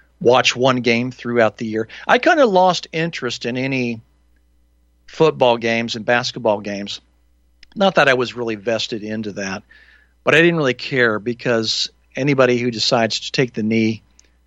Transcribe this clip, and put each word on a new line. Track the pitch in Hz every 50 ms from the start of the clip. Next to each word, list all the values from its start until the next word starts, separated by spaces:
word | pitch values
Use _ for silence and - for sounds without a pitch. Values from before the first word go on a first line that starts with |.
| _ _ _ _
watch | - 113 123 127 123 - -
one | 123 127 135 127 127
game | 113 120 117 117 123 127
throughout | 120 - - 120 120 120 113 107 - -
the | 117
year. | 110 107 110 113 - - - - -
I | 214 254
kinda | - 320 359 311 269
lost | 220 190 180 185 185 170 - - - -
interest | 160 160 170 - - 135 120 113 - -
in | 120 123 127
any | 131 135 135 131 123 120 117 117 - _ _ _ _ _ _ _ _ _ _ _ _ _ _ _ _ _ _ _ _
football | - - - 160 156 143 139 135 123 117 117
games | 113 113 117 113 117 113 - 117
and | 101
basketball | 123 123 120 120 - - - 117 113 104 104
games. | 101 101 101 98 101 101 - - _ _ _ _ _ _ _ _ _ _ _ _ - _ _
Not | - 196 190 185
that | - 147 139
I | 131
was | 127 123 110 107
really | 123 120 113 113
vested | 104 98 117 113 107 - - 123 104 104
into | 107 110 110 107 104 92
that, | 101 98 95 95 104 - _ - - _ _ _ _ _ _ _ _ _
but | - 147
I | 156
didn't | 165 175 170
really | 160 147 127 123
care | - - - 143 127 123 117 107 104
because | 101 123 120 117 - 127 117 113 110 107 - - - - - _ _ _ _
anybody | 135 131 147 139 131 131 123 123 120
who | 120 123
decides | 117 107 - - 135 117 113 107 - -
to | - - -
take | - 135 120
the | - 117 107
knee | 110 113 113 113 110 110 110 - _ _ _ _ _ _ _ _